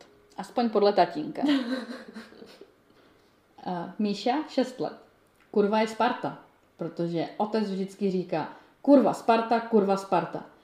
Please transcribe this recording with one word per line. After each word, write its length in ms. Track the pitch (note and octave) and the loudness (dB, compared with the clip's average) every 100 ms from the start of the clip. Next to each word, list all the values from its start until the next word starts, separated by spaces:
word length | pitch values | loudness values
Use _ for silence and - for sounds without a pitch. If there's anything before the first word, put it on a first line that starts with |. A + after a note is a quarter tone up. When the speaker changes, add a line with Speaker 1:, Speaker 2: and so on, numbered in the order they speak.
| - _ _ - | -20 _ _ -14
Speaker 1:
Aspoň 320 | F#3+ - A#3 | -8 -2 0
podle 240 | G#3+ G3+ | 4 4
tatínka. 480 | G3 E3+ D3+ D3+ - D4 | 6 2 0 -8 -2 2
Speaker 2:
<laughs> 40 | C4+ A#3 C4 A3+ - - A3 - - - - - _ _ _ _ _ _ _ _ - F#3 | 2 0 -6 -8 -14 -16 -18 -20 -20 -20 -20 -20 _ _ _ _ _ _ _ _ -14 -10
Speaker 1:
Eh, 260 | F3 F3+ - | -8 -8 -4
Míša, 340 | G#3 G3 B3 C#4+ D4+ | -2 -2 0 -2 -2
šest 300 | - A#3+ - | -2 -2 -4
let. 140 | D3+ - - _ _ _ _ | -8 -8 -20 _ _ _ _
„Kurva 280 | G#3 G3+ G#3+ | 0 2 2
je 60 | A3 | 0
Sparta, 500 | - A#3 A#3+ C#3+ D#3 - _ _ - | 0 -2 -2 -6 -10 -16 _ _ -10
protože 480 | E3 - E3+ E3+ - - | -8 -4 -4 -2 -4 -4
otec 340 | G#3+ A3 G3+ | -2 -2 -2
vždycky 400 | F#3+ F#3+ - G3 | -4 -6 -4 -2
říká: 380 | F#3 E3+ D#3+ C#3 - - _ | -2 -2 -4 -4 -12 -20 _
'Kurva 320 | - C#4 F#3+ | 6 6 6
Sparta, 460 | - - A3+ A3+ A#3 | 2 2 2 2 -2
kurva 380 | A#3 A3 G3 G3 | 2 2 4 0
Sparta.' 480 | - F3 E3+ - - - | 0 -2 0 -6 -14 -20